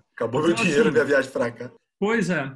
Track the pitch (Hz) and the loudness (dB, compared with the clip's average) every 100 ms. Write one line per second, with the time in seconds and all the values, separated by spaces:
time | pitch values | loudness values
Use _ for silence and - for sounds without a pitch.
0 | _ - 117 117 156 - 196 143 151 147 | _ -8 -4 0 0 0 2 2 2 2
1 | 139 143 131 143 120 - 127 - _ _ | 2 2 0 -2 -4 -4 -14 -18 _ _
2 | 202 233 175 170 135 | -2 0 0 -2 -4